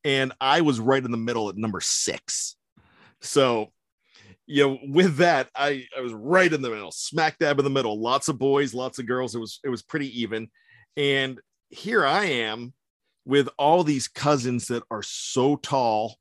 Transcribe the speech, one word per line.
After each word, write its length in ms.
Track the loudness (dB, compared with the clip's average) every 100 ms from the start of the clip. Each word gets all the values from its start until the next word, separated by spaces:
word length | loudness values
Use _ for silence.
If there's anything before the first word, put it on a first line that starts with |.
And 300 | 0 0 0 -2
I 200 | 2 4
was 180 | 4 2
right 240 | 2 2
in 80 | 2
the 60 | -4
middle 300 | -2 -2 -4
at 80 | -4
number 240 | -4 -4
six. 760 | -4 -2 -2 -6 -8 -8 -8 -12 _ _ _ _ -20 _
So, 500 | -2 2 4 2 -4 _ _ _ _ -20 -20 -20 -4
you 220 | 2 2
know, 120 | 2 0
with 280 | 2 4 4
that, 320 | 4 4 0 -2
I, 300 | -2 -2 -8 -8
I 40 |
was 100 | -8
right 400 | -8 2 4 4
in 100 | 2
the 80 | -4
middle, 220 | -6 -8
smack 460 | -10 -6 -2 -2 0
dab 220 | 0 2
in 40 |
the 80 | 2
middle. 300 | 0 0 -2
Lots 260 | 0 0 0
of 100 | -2
boys, 360 | 2 2 0
lots 260 | -4 -6 -8
of 60 | -4
girls. 300 | -4 -4 -6
It 40 |
was, 200 | -10 -10
it 60 | -8
was 140 | -8
pretty 380 | -6 -6 -6 -4
even. 280 | -4 -4 -8 _ _ _ _ -2
And 420 | 0 0 -2 -8 _ _ _
here 360 | -12 -2 0 2
I 200 | 2 0
am 480 | -2 -2 -6 -10 _ _ _ _ _ 2
with 220 | 2 2 2
all 260 | 4 4
these 260 | 4 0 -4
cousins 580 | -2 2 2 0 -4 -4
that 160 | -6 -6
are 120 | -10
so 520 | -8 -12 -4 0 2 0
tall 640 | -2 0 0 0 -4 -10